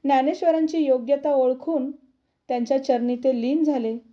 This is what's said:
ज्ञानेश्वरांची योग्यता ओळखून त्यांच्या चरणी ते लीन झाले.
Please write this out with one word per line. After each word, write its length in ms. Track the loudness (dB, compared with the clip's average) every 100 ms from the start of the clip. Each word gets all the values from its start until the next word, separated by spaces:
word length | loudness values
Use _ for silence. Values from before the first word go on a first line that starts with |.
ज्ञानेश्वरांची 720 | 2 2 2 0 0 2 0 0
योग्यता 540 | 2 0 2 0 2
ओळखून 600 | 2 2 0 -2 -4 -4 -10 _ _ _ _ -6
त्यांच्या 360 | -4 0 -2
चरणी 320 | 0 0 0 0
ते 260 | 0 0
लीन 220 | 0 0
झाले. 340 | 0 0 -4 -6 _